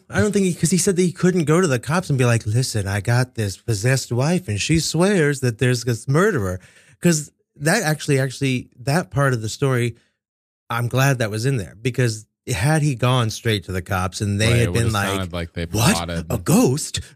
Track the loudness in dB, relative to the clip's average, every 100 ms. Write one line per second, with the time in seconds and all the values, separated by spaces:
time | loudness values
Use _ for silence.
0 | -4 -2 0 2 0 0 0 2 2 2
1 | 0 2 2 2 2 2 2 0 0 -2
2 | 0 2 4 2 0 -2 -2 -2 -2 -2
3 | 0 0 0 -2 -6 -6 -6 -2 0 0
4 | 0 -2 0 0 -2 -4 0 0 0 0
5 | 2 2 2 0 -2 0 0 0 -2 -4
6 | 0 2 2 2 -2 -6 -10 _ _ _
7 | 2 2 -2 _ _ -4 0 2 2 -2
8 | 0 0 0 -2 -2 -2 -6 -8 -2 -2
9 | -2 0 0 0 -4 -2 0 0 0 -4
10 | _ _ _ _ _ _ -8 -4 -2 2
11 | 2 2 -2 -2 -2 -2 -6 -6 -4 0
12 | 0 -2 -10 _ -8 -2 2 2 2 0
13 | 0 2 0 -2 -2 -2 -4 -8 -4 -2
14 | -2 -4 -4 0 2 2 2 0 0 0
15 | -2 -2 -4 -6 -8 -8 -6 0 2 2
16 | -2 -6 -6 -6 2 2 2 0 -6 -10
17 | -12